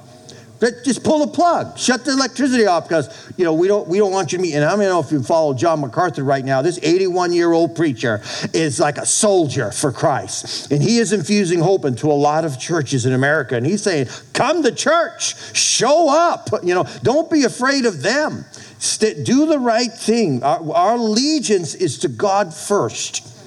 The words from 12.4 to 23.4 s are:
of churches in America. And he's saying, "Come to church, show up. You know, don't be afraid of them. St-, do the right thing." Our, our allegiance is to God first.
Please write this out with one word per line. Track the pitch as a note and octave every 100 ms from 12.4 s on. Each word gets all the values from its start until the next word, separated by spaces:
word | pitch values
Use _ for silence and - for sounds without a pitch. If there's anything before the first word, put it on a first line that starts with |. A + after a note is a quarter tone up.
of | E3 B2+
churches | - E3+ B2+ C3+ A#2+
in |
America. | B2+ C#3 D#3 B2+
And | A#2+
he's | C3+ G#3
saying, | G#3 D#3+ - - -
"Come | - A#3+ E4+
to | A#3+
church, | - C4+ E4 C#4 - - - - -
show | - - A3+ D4+ D#4+
up. | D4+ E4+ - - G#3
You | F3
know, | F3+ - -
don't | - C#4+ E4
be | D#4+
afraid | A#3+ - B3+ C#4 A#3+
of | D#3+
them. | D#3+ C4+ D4+ B2+ C#3+ - - -
St-, | - - G#3+ D3+
do | B2+ B3+ D#4
the | D4+
right | B3 A3 A#3
thing." | - - A#3 G3 B2
Our, | C3+ E3 D#3
our | E3 F#3 A#3+
allegiance | A3 G#3+ C#4+ D#4 G#3 G3+ E3 -
is | E3+ -
to | E3+
God | A2 G3+ G3 F#3
first. | D#3+ - G3+ A#2 - - - - -